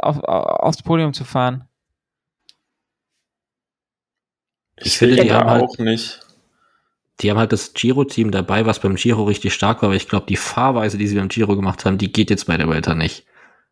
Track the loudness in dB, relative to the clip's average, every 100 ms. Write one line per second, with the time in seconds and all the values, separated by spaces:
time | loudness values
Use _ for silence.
0 | -2 -2 -2 -2 0 0 0 -2 -2 0
1 | 0 -4 -6 -2 -2 -4 -12 _ _ _
2 | _ _ _ _ _ _ _ _ _ _
3 | _ _ _ _ _ _ _ _ _ _
4 | _ _ _ _ _ _ _ _ -6 2
5 | 4 6 4 4 4 4 2 -2 -2 -2
6 | -4 -14 -20 _ _ _ _ _ _ _
7 | _ _ 0 2 2 0 -4 -4 0 2
8 | 0 0 0 0 0 0 0 0 0 0
9 | 0 2 0 0 -2 -2 -2 0 0 0
10 | 0 -4 -2 -4 -4 -2 0 0 -2 -2
11 | -2 -2 -2 -2 0 0 0 -2 -2 0
12 | -2 0 0 0 0 0 0 0 0 -2
13 | -2 -6 _ _ -20 _ _